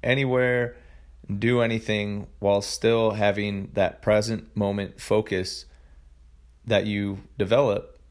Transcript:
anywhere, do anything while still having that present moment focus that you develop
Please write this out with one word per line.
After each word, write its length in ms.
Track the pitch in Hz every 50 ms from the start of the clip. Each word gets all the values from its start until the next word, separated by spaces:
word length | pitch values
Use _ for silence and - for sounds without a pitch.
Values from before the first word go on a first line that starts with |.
anywhere, 760 | - 120 127 139 135 127 127 127 127 123 123 123 120 120 - - - - - - - - - - - - 101
do 220 | 101 113 117 123 120
anything 680 | 117 113 113 110 110 - 107 104 104 104 101 101 - - - -
while 220 | 101 101 101 101
still 500 | - - - - - 113 117 113 113 110
having 600 | 104 107 104 104 98 104 104 104 101 98 95 - -
that 280 | 101 92 - - -
present 540 | - 107 107 107 107 113 113 - - - -
moment 460 | 104 101 101 101 101 98 95 - -
focus 640 | - - 107 107 107 - 98 92 92 - - - - - - - - - - - - - - - - - - - - - - _ -
that 220 | 113 107 98 98
you 340 | 104 101 101 101 101 98 98 - - -
develop 640 | - 101 92 117 135 143 113 101 - - - - - - -